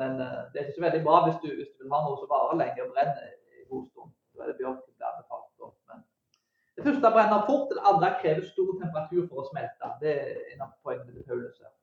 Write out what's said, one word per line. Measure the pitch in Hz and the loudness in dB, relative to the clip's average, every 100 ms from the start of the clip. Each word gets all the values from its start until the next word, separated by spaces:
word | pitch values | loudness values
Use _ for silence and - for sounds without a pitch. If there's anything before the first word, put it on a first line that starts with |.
men, | 131 131 127 | -4 -4 -6
eh, | 127 - | -8 -10
det | 143 | -10
er | 143 | -10
ikke | 151 | -2
så | 165 | 0
veldig | 160 151 | 2 6
bra | 170 170 | 6 6
hvis | 160 151 | 2 -6
du, | 135 | -8
hvis | - - | -10 -14
du | 131 | -2
vil | |
ha | 147 151 | -2 0
noe | 139 | -4
som | - | 0
varer | 143 - 170 | 0 2 0
lenge | 135 123 127 | 0 -2 -4
og | 135 | 0
brenner | 143 - - | 0 -2 -10
i | - _ - - | -20 _ -20 -12
god | 131 - | -10 -10
stund. | - - - _ - | -16 -20 -20 _ -10
Da | - | -10
er | |
det | - | -6
bjørk | 127 127 | -6 -8
som | - _ | -12 _
blir | 117 | -8
anbefalt | - - 113 - _ | -8 -10 -14 -14 _
da. | 113 - _ | -20 -20 _
Men | 120 - _ _ _ _ _ _ - | -20 -20 _ _ _ _ _ _ -4
det | 285 | -2
første | 277 226 220 | 4 6 6
brenner | 208 208 214 | 6 4 4
fort, | 269 - | 2 0
det | - 202 | 2 6
andre | - 180 - | 6 4 2
krever | 160 156 - | 2 0 0
stor | - 185 185 | -2 -2 -2
temperatur | 180 156 156 175 170 | -4 -4 -2 -2 -2
for | - | -6
å | 135 | -8
smelte. | 143 - - 117 117 | -8 -8 -8 -10 -4
Det | 151 143 | -2 -2
er | - - - | -4 -8 -12
en | - | -12
av | - - 139 | -14 -10 -8
poengene | 123 123 127 | -8 -8 -16
til | - | -8
Paulus | 123 120 - | -6 -6 -14
her. | - _ | -20 _